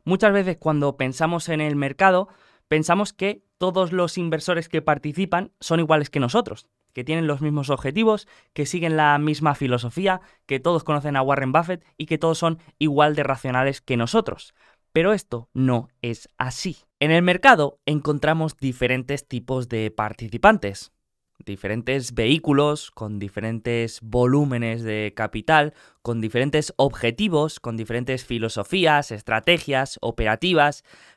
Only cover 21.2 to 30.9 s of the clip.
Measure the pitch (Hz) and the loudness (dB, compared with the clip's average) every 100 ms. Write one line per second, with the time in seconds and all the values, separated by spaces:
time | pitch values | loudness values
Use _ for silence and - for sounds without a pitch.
21.2 | _ _ - 98 98 113 120 135 123 117 | _ _ -14 -8 -6 -4 -2 -4 -4 -2
22.2 | 113 151 156 139 147 151 - - 107 104 | 2 2 2 2 2 -2 -8 -12 -10 -8
23.2 | 98 104 110 113 120 117 117 - 113 123 | -8 -8 -6 -6 -4 -4 -4 -8 -4 2
24.2 | 123 143 143 120 117 117 110 107 104 - | 4 4 2 -2 -4 -6 -6 -4 -4 -4
25.2 | 107 110 107 156 151 - - _ - 117 | -6 -4 2 4 2 -4 -20 _ -6 -4
26.2 | 110 120 139 151 - - 139 - 117 113 | -2 0 0 0 -2 0 0 2 -2 0
27.2 | 208 156 156 - 120 113 110 117 123 131 | 0 2 0 -4 -8 -8 -4 -4 -4 -6
28.2 | - 117 113 113 101 190 160 147 - 104 | -4 -4 -4 -6 -4 0 2 2 0 -8
29.2 | - 110 - 175 - 131 131 - 117 - | -4 -2 2 0 2 -2 -2 -4 -6 -2
30.2 | 107 113 185 165 147 - _ | 0 0 2 4 4 0 _